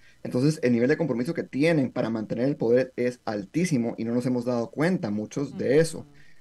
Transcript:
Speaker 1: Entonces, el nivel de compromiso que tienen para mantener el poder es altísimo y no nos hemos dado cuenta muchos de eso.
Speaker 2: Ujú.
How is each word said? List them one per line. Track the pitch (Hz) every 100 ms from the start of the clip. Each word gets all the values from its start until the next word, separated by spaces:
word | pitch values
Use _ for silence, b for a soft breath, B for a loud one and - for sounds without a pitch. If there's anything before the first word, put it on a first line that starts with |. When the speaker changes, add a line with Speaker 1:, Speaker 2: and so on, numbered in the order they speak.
| b b
Speaker 1:
Entonces, | 120 123 139 156
el | 123
nivel | 120 123
de | 151
compromiso | 160 117 127
que | -
tienen | 95 127 160 160 123
para | - 113
mantener | 113 104 - 131
el | 147
poder | 117 123 127 -
es | 123 123
altísimo | - 107 98 147 175 131 113 98
y |
no | 113
nos | 120 123
hemos | 123
dado | 120 120 113
cuenta | - 160 185 110
muchos | 104 107 - 147 -
de | 107 139
eso. | 165 -
Speaker 2:
Ujú. | - b b b